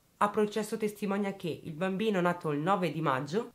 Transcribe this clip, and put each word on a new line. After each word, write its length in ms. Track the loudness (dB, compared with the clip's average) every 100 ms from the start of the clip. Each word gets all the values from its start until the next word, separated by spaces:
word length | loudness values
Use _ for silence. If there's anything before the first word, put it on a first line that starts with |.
| _ 0
a 100 | 2
processo 480 | 2 2 0 -4 -2
testimonia 580 | -4 -2 -2 0 -2 -4
che 240 | -6 -6
il 120 | -8
bambino 480 | -4 -2 0 2 4
nato 300 | 4 2 0
il 80 | 0
nove 300 | 2 2 0
di 120 | 0
maggio 500 | 0 0 0 -4 -4